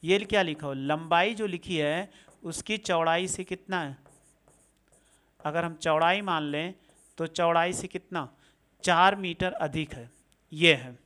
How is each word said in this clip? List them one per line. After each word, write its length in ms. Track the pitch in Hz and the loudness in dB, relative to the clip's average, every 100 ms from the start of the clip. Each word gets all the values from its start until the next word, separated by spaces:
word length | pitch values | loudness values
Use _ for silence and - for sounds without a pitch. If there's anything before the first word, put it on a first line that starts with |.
ये 160 | 156 196 | 2 0
क्या 200 | 208 208 | 2 0
लिखा 260 | 180 151 147 | 0 -2 -6
हो, 60 | |
लंबाई 600 | 135 135 151 160 170 190 | -6 -2 -2 2 2 2
जो 120 | 226 214 | 0 -6
लिखी 300 | 175 - 170 | -6 -6 -2
है 320 | 147 160 196 - - _ | 0 -2 -4 -14 -20 _
उसकी 340 | 170 160 - 214 | -10 -10 -6 -6
चौड़ाई 480 | - 175 165 165 185 | 0 0 2 0 0
से 160 | - | -6
कितना 380 | 185 180 - 185 | -8 -10 -6 -6
है, 160 | 151 139 _ _ _ _ _ _ _ _ _ _ _ _ _ _ | -6 -10 _ _ _ _ _ _ _ _ _ _ _ _ _ _
अगर 260 | 151 156 170 | -6 -2 -4
हम 100 | 160 | -4
चौड़ाई 460 | 165 156 165 190 | 0 2 4 2
मान 200 | 202 165 147 | 0 -2 -2
लें 280 | 147 170 190 _ _ _ - | -4 -6 -10 _ _ _ -8
तो 100 | 165 | -8
चौड़ाई 440 | 160 170 170 170 | 0 2 4 2
से 140 | 180 - | -2 -8
कितना, 400 | 180 _ 175 131 _ _ _ _ _ | -12 _ -8 -8 _ _ _ _ _
चार 320 | - 170 185 202 | 0 6 6 4
मीटर 340 | 190 170 185 | -4 -4 -4
अधिक 400 | - 156 151 151 | -2 -4 -4 -6
है, 160 | 123 120 _ _ _ _ | -10 -16 _ _ _ _
ये 220 | 151 170 | 2 6
है 240 | 143 123 123 | 6 2 -18